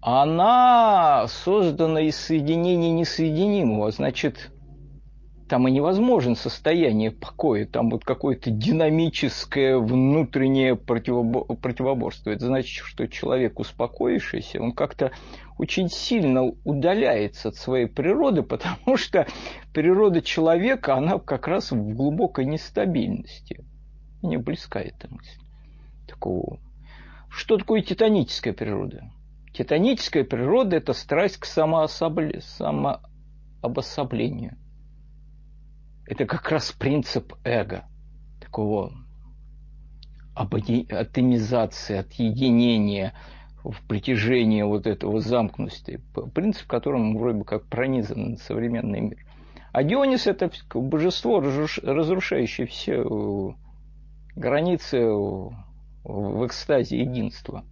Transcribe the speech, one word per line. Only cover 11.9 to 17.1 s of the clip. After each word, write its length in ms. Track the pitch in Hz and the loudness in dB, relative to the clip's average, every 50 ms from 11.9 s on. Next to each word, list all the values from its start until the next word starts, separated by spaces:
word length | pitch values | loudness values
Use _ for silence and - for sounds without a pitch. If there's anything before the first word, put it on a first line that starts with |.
| 135 123 117 - - - - 107 | 0 0 -2 -6 -6 -6 -6 -4
Это 160 | 107 104 117 | -4 -2 -2
значит, 360 | 123 131 131 127 - - - - | 0 0 0 -2 -4 -10 -12 -14
что 240 | - - - 127 | -14 -6 -6 -6
человек, 520 | 117 - - - - 127 131 127 113 - - | -6 -6 -6 -2 -2 0 2 0 0 -2 -4
успокоившийся, 1000 | - - - - 120 120 - - - 254 - 202 - - - - - - - - | -10 -10 -4 -4 -4 -4 -2 -2 0 0 0 0 -2 -4 -8 -8 -8 -8 -8 -4
он 120 | - 120 120 | -4 -4 -2
как-то 380 | - 135 143 - - 147 127 - - - - - - - - - | -2 -4 -4 -2 -2 -2 -2 -2 -8 -18 -18 -18 -20 -20 -20 -8
очень 320 | - - 156 - 190 190 170 | -6 -6 -4 -2 -2 -2 -2
сильно 540 | - - - - 240 226 175 139 127 131 127 123 - - - | -4 -6 -4 -2 0 2 2 4 4 4 2 0 -2 -4 -4
удаляется 840 | - 147 139 135 170 190 214 226 - | -4 -2 0 2 2 2 4 2 2